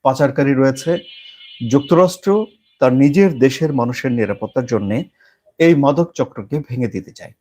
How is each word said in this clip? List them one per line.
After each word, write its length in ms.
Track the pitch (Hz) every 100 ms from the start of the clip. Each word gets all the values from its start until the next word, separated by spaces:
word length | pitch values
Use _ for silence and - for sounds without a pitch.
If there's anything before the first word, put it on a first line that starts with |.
পাচারকারী 520 | 131 127 139 143 139
রয়েছে। 440 | 131 135 131 160 175 - - - - - - 117
যুক্তরাষ্ট্র 760 | 135 143 170 180 - 196 208 220 _ _ _
তার 140 | 127
নিজের 460 | 127 143 160 196 131
দেশের 340 | 131 135 160
মানুষের 380 | 135 120 123 131
নিরাপত্তার 540 | 120 104 101 104 131
জন্যে 380 | 120 113 101 113 - _ _ _ _ -
এই 180 | 165
মাদক 360 | 156 139 143 170
চক্রকে 460 | - 131 - 101 151 143
ভেঙে 180 | 123 117
দিতে 240 | 95 -
চায়। 220 | - - _